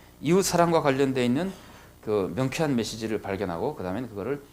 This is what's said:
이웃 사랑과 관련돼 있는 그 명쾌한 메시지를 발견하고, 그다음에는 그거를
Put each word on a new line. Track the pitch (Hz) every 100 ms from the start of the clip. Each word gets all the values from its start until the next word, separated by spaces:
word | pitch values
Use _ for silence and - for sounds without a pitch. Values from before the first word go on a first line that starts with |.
| - -
이웃 | 135 180
사랑과 | 185 175 170 165
관련돼 | 147 135 135 131
있는 | 123 135 190 180 - - - -
그 | - 104 95
명쾌한 | 90 131 131 160
메시지를 | 127 107 110 110 104
발견하고, | 101 98 98 82 113 -
그다음에는 | 92 92 127
그거를 | 101 98 143 -